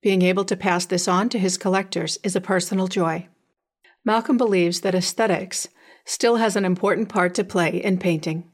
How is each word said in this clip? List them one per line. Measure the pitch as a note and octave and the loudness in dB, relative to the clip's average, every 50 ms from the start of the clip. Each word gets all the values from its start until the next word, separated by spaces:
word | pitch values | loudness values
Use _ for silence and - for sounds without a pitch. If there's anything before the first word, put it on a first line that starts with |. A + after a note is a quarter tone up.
Being | - G#3 G3 F#3 F3+ | 2 2 2 4 4
able | F3+ F#3 F#3 G3 | 4 4 2 0
to | F#3+ G3+ F#3 | -2 -2 -2
pass | - G3+ F3 F3 F3 - | 0 0 0 0 0 -2
this | F#3 F3 - - | -2 -2 0 2
on | F3+ F3+ G3+ A#3+ | 2 2 2 0
to | - A#3 | 0 0
his | F#3 F#3 F#3 - | 0 0 -2 -2
collectors | - G3 F#3 F#3+ G3 F#3+ - E3+ D#3+ D#3+ - - - | -2 0 0 0 -2 -2 -6 -6 -4 -4 -6 -4 -4
is | G3+ F3+ | -4 -4
a | G3 | -4
personal | F#3 - G3+ F#3 F3+ - G#3+ F#3+ F#3+ F#3 | -2 0 0 0 0 0 -2 -2 -2 -2
joy. | F#3 G3+ F3 E3 D#3+ E3 F3 - _ _ _ _ _ _ _ _ _ _ _ _ _ _ _ | 0 0 0 0 0 -4 -8 -12 _ _ _ _ _ _ _ _ _ _ _ _ _ _ _
Malcolm | A3 G#3+ A3+ A3+ - C#4 | 0 0 0 2 2 2
believes | A#3+ B3 A3+ G3 F#3 F3 E3+ F3 - | 2 4 4 4 4 2 2 0 -2
that | - G3 F3+ | -2 0 0
aesthetics | F#3 F3+ - - - A3+ A3 F3+ D#3+ F#3 F#3 - - - - _ _ - - - _ _ | 0 0 -2 -2 0 0 2 2 0 -2 -6 -8 -8 -8 -10 _ _ -20 -20 -20 _ _
still | - - - - A#3 A#3 A#3 | -10 -6 0 2 2 4 4
has | A3+ A3 G3 | 2 2 2
an | G#3 G3 | 0 0
important | F#3 F#3 F#3 - G3+ G#3+ - A3 - | 0 0 0 2 0 0 0 -2 -2
part | - G3+ F3+ F3+ F3+ | 0 0 0 0 0
to | - G#3 | -2 -4
play | G3 - F#3 E3+ D#3+ | -2 0 0 0 2
in | D#3 F3 - G3+ F#3+ F3+ | 0 -2 0 0 -2 0
painting. | - F#3 E3+ D#3 D#3 D#3+ D#3+ E3 E3+ - | 0 0 -2 0 -2 -4 -6 -6 -8 -12